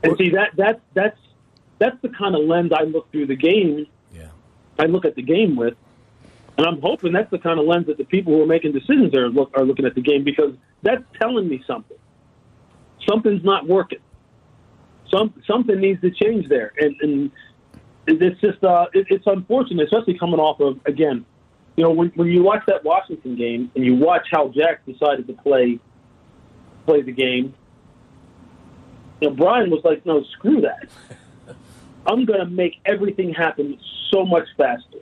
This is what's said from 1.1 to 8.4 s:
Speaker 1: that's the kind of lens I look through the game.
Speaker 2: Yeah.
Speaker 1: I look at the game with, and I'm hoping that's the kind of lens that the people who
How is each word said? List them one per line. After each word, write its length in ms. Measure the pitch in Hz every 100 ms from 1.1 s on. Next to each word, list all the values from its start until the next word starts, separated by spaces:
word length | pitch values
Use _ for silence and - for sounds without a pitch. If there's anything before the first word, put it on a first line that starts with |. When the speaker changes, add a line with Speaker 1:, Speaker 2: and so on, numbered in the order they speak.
| 214 _ _ _ _ _ _
Speaker 1:
that's 180 | 226 254
the 60 | 254
kind 240 | - 202
of 80 | 180
lens 260 | 151 170 170
I 120 | 160
look 260 | 156 156 -
through 160 | 151 139
the 100 | 135
game. 500 | 165 208 180 147 151 _ _
Speaker 2:
Yeah. 160 | - 80 - _ _ _ -
Speaker 1:
I 60 |
look 200 | 160 180
at 120 | 170 147
the 60 |
game 340 | 127 165 214 131
with, 180 | 117 117 _ _ _ _ - _ - -
and 100 | 175
I'm 140 | 160
hoping 320 | 160 311 180
that's 180 | 180 214
the 80 | 175
kind 200 | 170 165
of 80 | 151
lens 200 | 175 160
that 120 | 151
the 60 |
people 280 | - 190 175
who 80 | 156